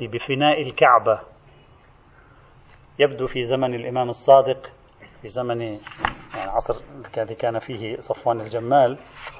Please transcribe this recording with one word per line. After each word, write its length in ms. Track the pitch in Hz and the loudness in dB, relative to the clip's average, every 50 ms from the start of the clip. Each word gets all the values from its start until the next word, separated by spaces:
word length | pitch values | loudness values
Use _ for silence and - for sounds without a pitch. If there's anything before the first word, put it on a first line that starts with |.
بفناء 600 | 120 110 107 120 - - 139 131 147 151 147 156 | -8 -8 -8 -8 -4 -4 -2 0 2 2 2 2
الكعبة". 580 | 147 131 123 - 156 135 123 113 104 113 107 - - - - _ _ - - - _ _ - _ _ _ _ _ _ _ _ _ - _ - _ - - _ _ _ _ - - - _ _ - | -2 -6 0 4 6 8 8 6 6 4 0 0 -2 -16 -20 _ _ -20 -20 -20 _ _ -20 _ _ _ _ _ _ _ _ _ -20 _ -20 _ -20 -20 _ _ _ _ -20 -20 -20 _ _ 2
يبدو 280 | 143 143 135 123 131 127 | 2 2 2 -2 -6 -6
في 160 | - 127 120 | -4 -4 -4
زمن 320 | 117 131 131 131 127 123 | -2 -2 -2 -2 -2 -4
الإمام 340 | 117 120 127 123 127 123 120 | -6 -8 -6 -4 -4 -2 -4
الصادق، 600 | 117 - - - 135 135 131 135 131 - - - - _ _ _ _ _ - - - - | -4 -2 6 8 8 8 8 4 -2 -4 -6 -20 -20 _ _ _ _ _ -20 -20 -20 -20
في 60 | - 110 | -18 -12
زمن، 340 | 101 123 123 120 117 117 | -8 -8 -6 -4 -4 -6
يعني، 180 | 117 113 107 107 107 - - - 110 - - - - - - 110 95 | -6 -8 -10 -12 -14 -18 -14 -6 -6 -6 -6 -8 -18 -14 -12 -10 -8
العصر 300 | 98 101 117 - - 117 - - - 143 139 117 - - 117 | -4 -4 -4 -4 -4 -6 -8 -8 -18 -18 -18 -18 -12 -6 -6
الذي 180 | 110 107 117 | -6 -6 -6
كان 240 | - - 117 117 110 | -6 -6 -4 -4 -4
فيه 360 | - - 127 104 113 107 120 - | -8 -8 -12 -10 -8 -8 -10 -10
صفوان 420 | - - 110 - - 123 117 113 | -6 -8 -8 -4 -2 -2 -2 -2
الجمال، 560 | 110 110 107 117 113 117 135 143 131 120 135 147 - - - - - - - | -4 -8 -8 -6 -2 2 4 4 4 4 0 -4 -14 -20 -20 -20 -18 -18 -18